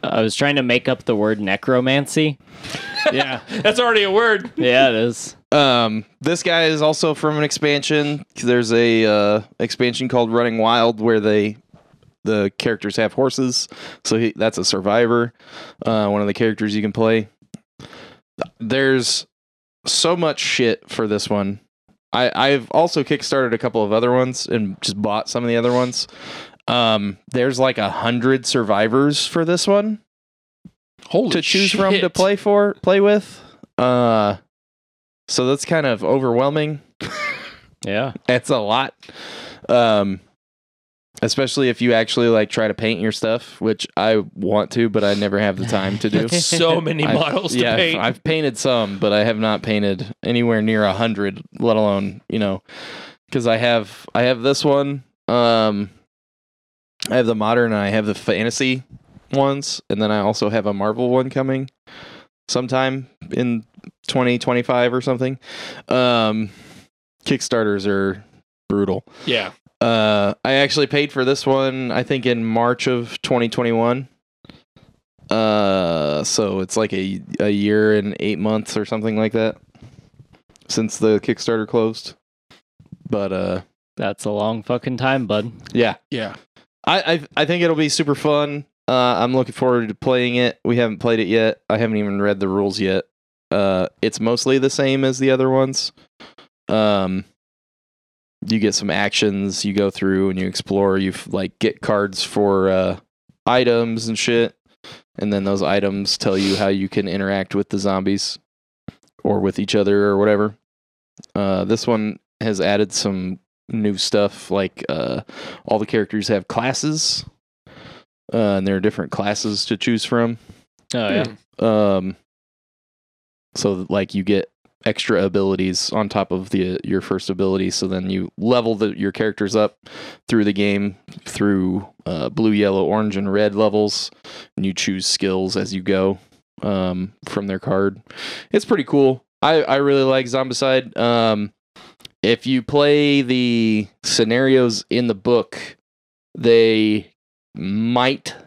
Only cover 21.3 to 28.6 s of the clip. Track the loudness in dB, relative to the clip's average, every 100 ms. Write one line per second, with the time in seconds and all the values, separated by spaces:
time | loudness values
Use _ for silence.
21.3 | -2 -2 -6 _ _ _ _ _ 0 0
22.3 | 2 2 2 0 0 2 0 -2 -4 0
23.3 | 0 0 0 -2 0 2 2 2 2 0
24.3 | -4 -4 -2 -2 -4 -6 -4 -2 -2 -4
25.3 | -4 0 0 2 2 0 -2 -8 -12 -18
26.3 | -16 -18 -14 -2 2 2 2 0 -8 -6
27.3 | 0 0 2 0 2 -2 -2 -2 0 2
28.3 | 2 2 -2